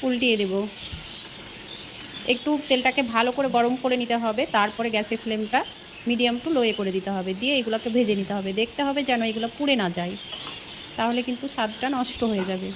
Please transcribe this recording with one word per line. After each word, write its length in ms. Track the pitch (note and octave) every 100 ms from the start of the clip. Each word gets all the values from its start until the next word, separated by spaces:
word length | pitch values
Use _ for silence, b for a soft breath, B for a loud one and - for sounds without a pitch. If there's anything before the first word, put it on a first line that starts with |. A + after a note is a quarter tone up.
| C4
উল্টিয়ে 300 | B3 B3+ A3
দেব। 120 | G3+ F#3+ G#3 - - - - - - - - - - - - - - - -
একটু 160 | B3 - D4+ -
তেলটাকে 340 | B3+ B3+ B3+ B3
ভালো 160 | A3+ A#3+ B3
করে 100 | C4+ A#3+
গরম 180 | A#3+ B3+
করে 120 | B3+ B3+
নিতে 140 | A#3+ A#3
হবে, 200 | A3+ G#3+ B3+ A3
তারপরে 320 | G#3 - A#3 G#3+
গ্যাসের 240 | G#3+ A3
ফ্লেমটা 360 | A3+ A3 G#3+ C4 - - - - -
medium 260 | A#3+ A#3+ A#3+
to 60 | D#4 D#4
low-এ 180 | A3+ G#3
করে 120 | G3 F#3
দিতে 140 | F#3 G3
হবে, 160 | F#3 F#3+
দিয়ে 120 | B3 C#4+
এগুলাকে 280 | A3+ A3 A#3 A3+
ভেজে 200 | A3 G3+
নিতে 120 | G3 G3+
হবে। 120 | F#3+ F#3+
দেখতে 200 | A#3 - C#4
হবে 120 | C#4 C#4
যেন 120 | A#3+ A3+
এগুলো 160 | A3 A#3 -
পুড়ে 180 | C#4+ C4
না 60 | F#3 F3
যায়, 160 | F3 G3+ - - - - - - - -
তাহলে 220 | A#3 A#3+ B3
কিন্তু 180 | B3 C#4 -
স্বাদটা 320 | A3 A3 B3+ C#4
নষ্ট 240 | B3 - A#3
হয়ে 140 | G#3 F#3
যাবে। 200 | F#3 F#3+